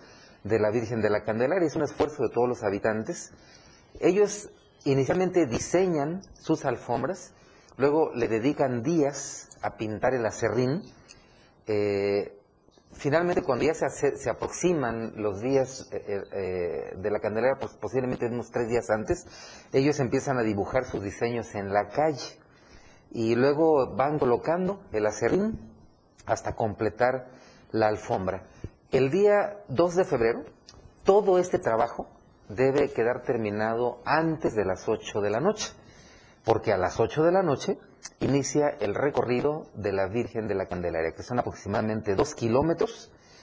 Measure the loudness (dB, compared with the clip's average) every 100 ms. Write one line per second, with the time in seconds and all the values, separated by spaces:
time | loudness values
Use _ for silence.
0 | -20 -20 -20 -14 0 2 4 2 -2 0
1 | 2 2 0 0 2 2 2 0 -4 0
2 | -4 0 -2 2 0 2 -2 0 0 0
3 | -4 -8 -10 -20 -20 -20 -20 -20 _ 0
4 | 2 4 2 0 -12 -20 _ _ 0 2
5 | 2 2 2 2 2 0 0 2 2 2
6 | -2 -4 -10 -20 -2 -2 0 -4 -2 -2
7 | -2 -6 -12 -20 -20 -20 -20 0 2 4
8 | 2 0 0 2 0 2 0 0 0 2
9 | 0 -2 -12 -14 -18 -10 -10 -6 -6 -2
10 | 0 0 -2 -2 -2 0 0 -2 -6 -20
11 | -20 -20 _ _ -20 _ -4 0 2 2
12 | 2 0 -2 -10 _ _ _ _ _ -6
13 | 0 2 2 0 0 0 2 0 -2 0
14 | 0 0 -4 -4 -6 -2 0 2 0 -4
15 | -6 -4 -4 -2 0 2 0 -4 -10 -10
16 | -6 -6 -6 -6 -4 -2 -4 -4 -8 -6
17 | -2 -2 -2 0 0 0 -6 -8 -4 -2
18 | -2 -4 -4 -4 -6 -4 -2 -2 0 -2
19 | 0 -4 -4 -20 -20 -20 -2 2 2 2
20 | 0 0 0 0 0 0 0 -2 -2 -6
21 | -6 -4 -4 -4 -6 -6 0 0 0 0
22 | 0 0 -8 -14 _ _ -20 -20 -20 -20
23 | _ -4 0 2 2 4 4 4 2 0
24 | 0 2 2 2 0 0 -2 -4 -6 -2
25 | -2 0 0 2 0 -4 -12 -20 -20 _
26 | _ _ -4 -4 -2 -4 -4 -2 -4 0
27 | 0 0 -8 -20 -20 -20 -8 2 2 2
28 | -2 -2 -2 -6 -10 -16 -16 -18 _ 2
29 | 2 4 4 4 2 -6 -8 0 2 2
30 | 0 2 2 0 -6 -18 -20 -20 -20 -2
31 | 6 6 8 4 4 0 2 2 2 -2
32 | -12 -16 _ _ -14 2 2 4 2 2
33 | 0 0 -2 -2 0 0 0 0 -2 -2
34 | 0 0 2 0 -2 0 0 -2 -2 -4
35 | -2 -2 0 0 0 -2 -6 -10 -20 -20
36 | -20 -20 -20 _ 2 2 4 2 0 0
37 | 0 2 4 4 2 0 -2 -6 -8 -20
38 | -20 -6 0 0 2 2 0 0 -4 0
39 | 0 0 0 0 0 -2 -8 -6 -2 0
40 | 0 -2 -4 -4 -4 -2 -2 -2 -2 0
41 | -2 -4 -6 -2 -2 -6 -4 -2 -2 -2
42 | -2 0 0 -2 0 2 2 0 -2 -4
43 | -20 -20 -20 -20